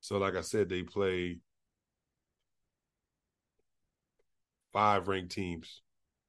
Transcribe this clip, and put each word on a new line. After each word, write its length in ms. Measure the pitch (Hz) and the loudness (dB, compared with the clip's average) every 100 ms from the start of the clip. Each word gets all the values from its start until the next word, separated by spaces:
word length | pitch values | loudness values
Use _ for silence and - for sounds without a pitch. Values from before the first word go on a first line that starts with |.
So, 180 | - 101 | -4 0
like 180 | 98 90 | 0 0
I 60 | |
said, 260 | 80 110 92 | 0 0 2
they 160 | 92 | 0
play 560 | 87 101 98 92 90 87 - _ _ _ _ _ _ _ _ _ _ _ _ _ _ _ _ _ _ _ _ _ _ _ _ _ _ _ _ _ _ _ _ | -4 -2 0 0 -2 -6 -14 _ _ _ _ _ _ _ _ _ _ _ _ _ _ _ _ _ _ _ _ _ _ _ _ _ _ _ _ _ _ _ _
five 360 | 101 104 101 90 | 4 4 4 2
ranked 240 | 95 87 | -2 -4
teams, 500 | - 92 82 - - _ _ _ _ | -4 -4 -4 -10 -18 _ _ _ _